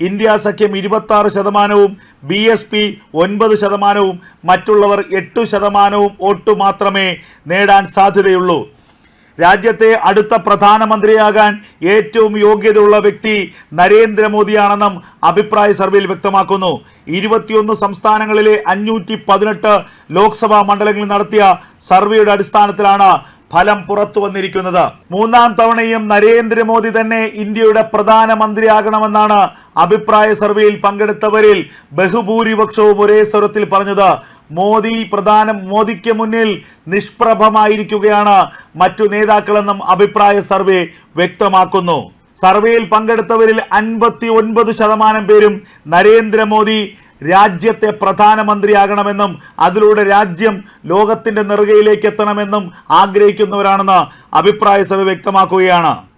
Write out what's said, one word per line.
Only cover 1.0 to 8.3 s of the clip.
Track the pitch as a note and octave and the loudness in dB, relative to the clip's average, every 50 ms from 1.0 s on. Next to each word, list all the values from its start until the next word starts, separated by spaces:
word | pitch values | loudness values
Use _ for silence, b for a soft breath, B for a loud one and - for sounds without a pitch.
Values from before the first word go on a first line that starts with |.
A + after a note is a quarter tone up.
| G#3+ - A3 G#3 G#3 G3+ | -4 -2 -2 0 0 0
ശതമാനവും | - G3 G3 G#3 G3+ G#3 G#3 G#3 G#3 G3+ G3+ G3 G3+ b b b b b - | -2 -2 -4 -2 0 0 0 0 2 2 2 0 0 b b b b b -10
ബി | C#3 F3+ G#3 | -6 -4 -2
എസ് | G#3+ A3+ A#3 G#3+ G#3+ | 0 0 0 0 -2
പി | - A3 G#3 G#3+ G#3 - b b b - | -4 -4 -4 -4 -4 -6 b b b -2
ഒൻപത് | D#3 E3+ F#3+ G#3 G#3 A3+ A3 G#3+ - | -2 -2 -2 0 -2 0 0 0 0
ശതമാനവും | G3+ G3 G3+ G3+ G3+ G3+ G3+ G#3 G3+ F#3+ F3+ F3 B B B B - | 0 -2 -2 0 0 0 0 2 0 -2 -4 -6 B B B B -2
മറ്റുള്ളവർ | E3+ F3+ F#3 - - G#3+ G#3 G3+ G3+ G3+ G3 G3 - F3+ | -2 -2 -2 0 0 2 2 2 2 0 -2 -4 -4 -6
എട്ട് | F#3+ F3+ - - A#3+ A3+ | -6 -6 -6 -6 -6 -4
ശതമാനവും | G#3 A3 G3+ G3+ G3+ G3+ G3+ G3+ G3+ G3+ G#3 G3+ G3+ G3+ - | -4 -4 -2 -2 -2 0 2 0 2 2 0 -2 -2 -4 -4
വോട്ട് | F#3 G3 G3+ G3 - A3 G#3+ F3+ | -2 -2 -2 -2 0 -2 -2 0
മാത്രമേ | G3 G3 F#3+ - G3+ G3 F#3+ G3 F#3+ F#3 E3+ - B B B B B C#3+ | 0 -2 -2 -2 -4 -4 -2 -2 -4 -4 -6 -8 B B B B B -6
നേടാൻ | E3+ F#3+ G3+ G3 G3 G3 F#3+ - | -4 -2 2 2 2 2 2 0
സാധ്യതയുള്ളൂ. | - G3+ F#3+ G3+ E3+ G3 F#3+ G3 | 0 0 0 2 2 2 2 2